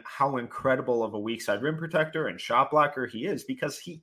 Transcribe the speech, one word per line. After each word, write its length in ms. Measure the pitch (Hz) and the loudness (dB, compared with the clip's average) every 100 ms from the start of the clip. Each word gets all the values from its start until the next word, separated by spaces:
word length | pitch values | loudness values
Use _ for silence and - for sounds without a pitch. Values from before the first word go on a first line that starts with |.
| - | -12
how 320 | - 139 131 | 0 2 2
incredible 680 | 120 - 135 131 123 120 | -4 -2 2 2 2 2
of 100 | 110 | 2
a 60 | 104 | -2
weak 220 | 110 113 | -4 -4
side 200 | - 101 | -2 0
rim 140 | 139 160 | 0 -2
protector 520 | 160 160 156 160 131 | -2 0 0 0 -4
and 120 | - | -6
shot 320 | - 120 139 | 0 2 4
blocker 340 | 151 147 131 120 | 6 4 2 -4
he 200 | 110 160 | -4 -4
is, 180 | 131 | -4
because 340 | - 131 143 - | -6 -4 -4 -6
he 240 | - 160 | -12 -16